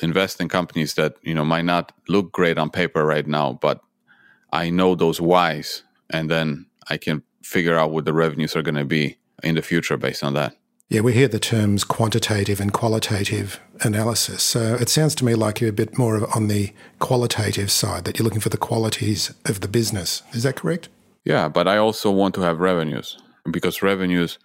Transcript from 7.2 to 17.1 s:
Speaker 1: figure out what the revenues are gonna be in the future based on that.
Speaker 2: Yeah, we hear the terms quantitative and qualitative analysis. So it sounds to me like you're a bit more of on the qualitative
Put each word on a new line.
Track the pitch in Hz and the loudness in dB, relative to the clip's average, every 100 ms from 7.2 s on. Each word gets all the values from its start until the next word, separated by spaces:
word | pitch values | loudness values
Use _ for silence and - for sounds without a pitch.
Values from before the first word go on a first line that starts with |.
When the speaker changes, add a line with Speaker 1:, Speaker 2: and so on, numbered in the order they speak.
| - _ | -6 _
Speaker 1:
figure | - 95 85 82 | -4 0 2 2
out | 78 | 2
what | 78 76 | 0 0
the | |
revenues | 78 82 73 78 82 | 0 0 0 -2 -2
are | |
gonna | 78 76 71 | -2 -4 -2
be | 80 69 - _ _ | 0 -2 -6 _ _
in | - 80 | -2 -2
the | |
future | - 85 - 69 | 0 -2 0 -2
based | 65 - | -4 -4
on | 71 | -4
that. | 71 67 - _ _ _ | -2 -4 -8 _ _ _
Speaker 2:
Yeah, | 110 | 0
we | 120 | 2
hear | 113 135 | 4 2
the | 107 | 2
terms | - 110 104 101 | 0 0 2 2
quantitative | - - 107 113 - 104 98 98 | 0 0 0 0 0 0 0 -2
and | 101 | -2
qualitative | - 117 110 - 101 98 104 101 - - - | 0 0 0 0 -2 0 -2 -4 -10 -18 -4
analysis. | 117 104 110 110 - 95 | 0 2 0 0 -2 -2
So | - 120 113 120 | 0 0 0 0
it | 120 | 2
sounds | 156 156 - | 2 2 2
to | 123 | 2
me | 113 | 2
like | 107 101 | 2 0
you're | 113 | -2
a | |
bit | 101 110 - | 0 -2 0
more | 120 107 | 0 0
of | 113 113 | 0 0
on | 107 | 0
the | 104 101 - - - | 0 -2 -6 -20 -6
qualitative | - | 0